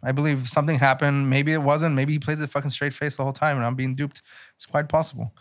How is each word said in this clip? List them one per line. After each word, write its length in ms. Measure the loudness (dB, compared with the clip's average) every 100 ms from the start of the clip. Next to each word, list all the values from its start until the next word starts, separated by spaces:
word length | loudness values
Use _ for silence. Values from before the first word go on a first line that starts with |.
I 80 | -4
believe 380 | 0 2 0 0
something 280 | 0 0 4
happened. 520 | 4 4 2 2 2
Maybe 240 | 2 2
it 80 | 2
wasn't. 340 | 2 2 2 2
Maybe 160 | 2
he 80 | 0
plays 220 | -2 -4
a 60 | -4
fucking 220 | -4 -4
straight 220 | -2 -4
face 220 | -4 -4 -2
the 80 |
whole 80 | -4
time 240 | 0 0 0
and 100 | -2
I'm 100 | -2
being 200 | -4 -4
duped. 260 | -6 -8 -20 -20 -20 -18
It's 100 | -4
quite 240 | -2 0
possible. 440 | 0 0 -4 -10 -12